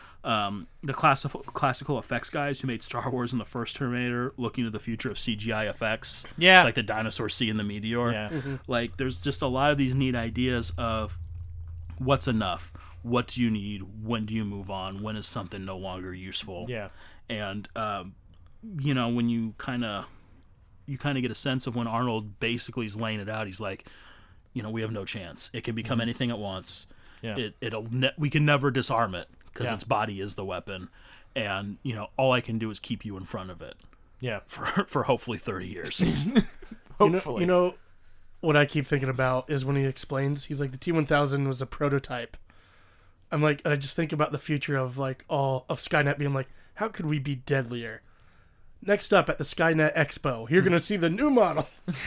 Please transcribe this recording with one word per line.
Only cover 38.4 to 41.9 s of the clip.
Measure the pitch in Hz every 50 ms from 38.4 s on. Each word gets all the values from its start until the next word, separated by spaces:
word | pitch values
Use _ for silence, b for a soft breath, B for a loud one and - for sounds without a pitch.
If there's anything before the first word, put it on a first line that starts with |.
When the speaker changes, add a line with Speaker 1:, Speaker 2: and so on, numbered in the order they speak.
| - 160 147 147
Speaker 3:
I | 147
keep | 139 - 151 135 -
thinking | 151 139 135 131
about | 127 120 131 127 127 127 - -
is | 151 139 131
when | 135 139
he | 139 139
explains, | 135 127 - - - 139 135 139 139 147 143 -
he's | - 151 135
like, | 143 135
"The | 127 131
T | - 175
one | 165 160 151
thousand | 147 156 143 147 139 139 139 139 135
was | 131 123
a | 131 -
prototype." | - - 151 143